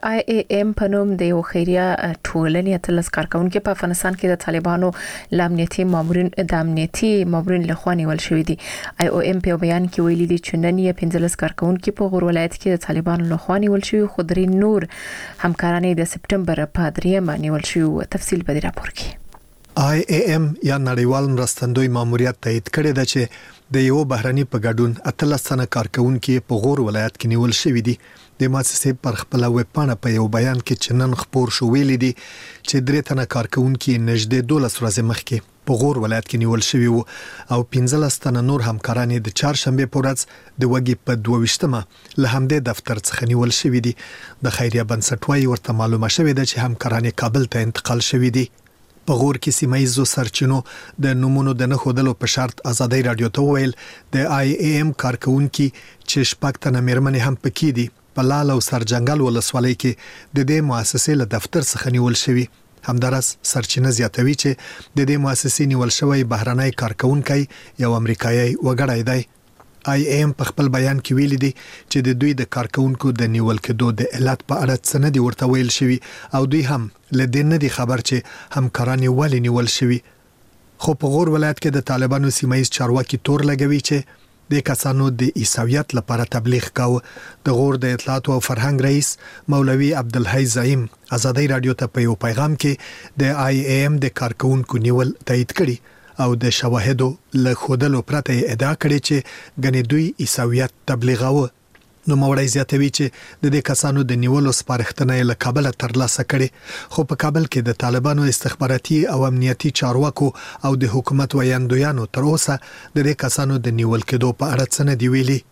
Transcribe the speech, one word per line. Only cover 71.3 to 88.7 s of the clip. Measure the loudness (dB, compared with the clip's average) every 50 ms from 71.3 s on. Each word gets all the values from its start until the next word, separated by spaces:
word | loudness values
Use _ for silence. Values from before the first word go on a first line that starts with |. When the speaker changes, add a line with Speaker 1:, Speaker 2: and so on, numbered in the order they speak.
| 2 2 0
Speaker 2:
دي | -2 -2 -4 -16 -20 -20 -20 -14 _
چې | -2 0 2
د | 2 2 2
دوی | 2 0 2 0
د | -2 -4 -4
کارکوونکو | -6 -6 -4 0 0 0 0 0 0 0 0 0 2
د | 0 0 2
نیول | 2 2 2 0 -2 -2
کېدو | -4 -2 0 0 0 0 0
د | -2 -4 -2 -2
علت | 0 0 0 -2 -4 -4
په | -4 -2 0
اړه | 0 0 -2 -2 -2
څه | 0 2 2
نه | 2 2
دي | 2 2
ورته | 0 0 0 0 2 2
ویل | 2 2 0 0
شوي | 2 2 2 2 0 -2 -10 -20 -18 -12 -4 -2 0
او | 0 2 2
دوی | 0 2 0
هم | -2 -2 -4 -8 -10 -18 _ _ 0 0
له | 2 2 2
دې | 2 2 4 2
نه | 2 2
دي | 0 0
خبر | -2 -2 0 0 -2 0 0
چې | -2 -2 -4 -6 -18 -20 -16 -6 -2
همکاران | -2 -2 0 0 -2 0 0 0 2 2
یې | 2 2 2
ولې | 2 2 2 2 2
نیول | 2 2 2 0 0 0
شوي. | 0 2 2 0 0 _ -10 _ _ _ _ _ _ _ _ _ _ _ -20 _ _ -2
خو | -2 -2 0
په | 0 0 2
غور | 2 2 2 2
ولایت | 2 2 0 -2 0 -2
کې | 0 0
د | 0 -2 -2
طالبانو | -2 0 0 0 0 2 0 0 0
سیمه | 0 0 0 2 2
ییز | 0 0 -2
چارواکي | -2 0 2 2 0 0 -2 -4 -4 0 0
تور | 0 2 2 0
لګوي | 2 2 2 2 2 0 0 0
چې | -2 -2 -2 -4 -16 _ -20 _ _ _ _ _ -2
د | 0 0 0
کسانو | -2 -2 0 0 2 2 2 2 2 2
د | 0 0 0 -2 -2
عیسویت | -2 0 0 0 2 2 0 0 _ -4 -4
لپاره | -2 -2 -2 -2 -2 -2 -2
تبلیغ | -2 0 0 0 0 -2 -4 _ -2
کاوه. | 0 0 0 0 -2 -8 -20 -20 -20 -20 -20 _ _
د | 0 2 2
غور | 2 2 2 0 0
د | -2 -2
اطلاعاتو | -2 -2 -4 -4 -2 -2 -2 -2
او | -2 0 -2
فرهنګ | -2 0 0 0